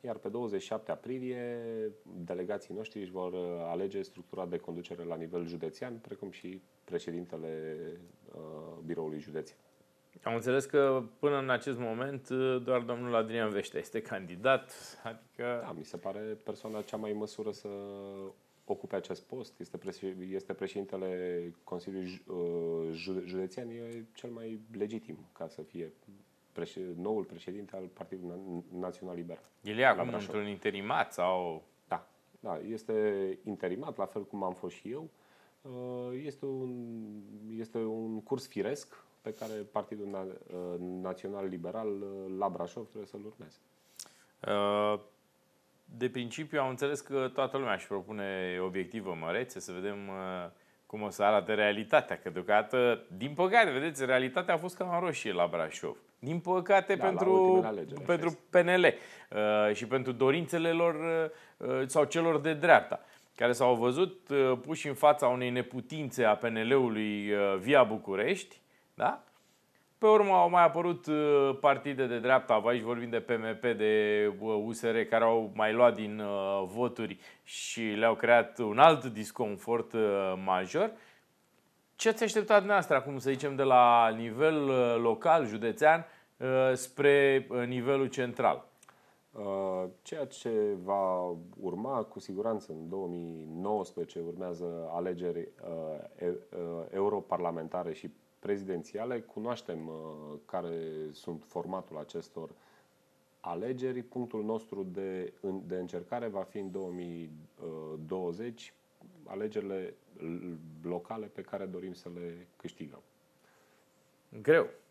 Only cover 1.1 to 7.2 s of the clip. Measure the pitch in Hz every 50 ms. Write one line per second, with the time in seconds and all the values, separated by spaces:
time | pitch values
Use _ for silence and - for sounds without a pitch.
1.1 | 127 131 127 127 127 123 120 120 120 120 117 117 113 110 110 107 104 - _ -
2.1 | 92 92 85 85 92 90 90 90 104 98 - - - 101 110 - - 107 101 90
3.1 | 92 95 92 90 87 92 87 87 87 87 82 85 85 87 98 98 98 98 95 -
4.1 | _ - 90 _ - 92 92 87 87 85 - - 85 85 87 - 85 85 85 85
5.1 | 82 82 82 82 87 87 87 82 85 85 82 80 78 - - 127 120 113 113 -
6.1 | 104 - - 98 87 - - 90 92 95 _ _ _ _ _ - 90 87 - -
7.1 | 82 85